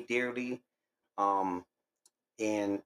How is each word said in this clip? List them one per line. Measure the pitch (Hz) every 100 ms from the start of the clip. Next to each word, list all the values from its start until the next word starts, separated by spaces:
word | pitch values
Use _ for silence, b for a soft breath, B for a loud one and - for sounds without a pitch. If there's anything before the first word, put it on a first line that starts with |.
| 113
dearly, | 120 123 123 123 123 - _ _ _ _ -
um, | 101 98 95 87 - _ _ _ _ _ _ -
and, | 110 107 101 101